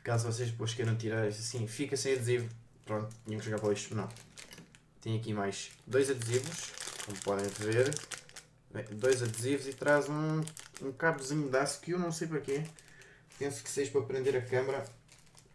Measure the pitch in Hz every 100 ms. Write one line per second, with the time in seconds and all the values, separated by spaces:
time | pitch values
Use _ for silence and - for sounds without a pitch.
0 | - 117 117 113 120 - 113 - 113 110
1 | 110 110 104 104 - 123 104 - 139 135
2 | 135 131 120 123 113 - - - - 107
3 | 110 - - 107 110 107 104 101 - 110
4 | 95 - - - - - - - _ -
5 | 113 110 113 104 98 95 - - - 123
6 | 135 131 113 123 165 165 - - - -
7 | - 95 98 98 101 95 107 113 131 147
8 | - - - - - _ _ - - 107
9 | 127 123 117 107 123 139 135 135 147 147
10 | 143 151 156 156 156 - - - 139 131
11 | 165 147 - 151 143 127 143 - - 180
12 | 170 160 160 151 131 139 156 - - -
13 | - - - - 139 - - - 135 143
14 | 123 135 131 127 117 127 135 139 - -
15 | - - - - -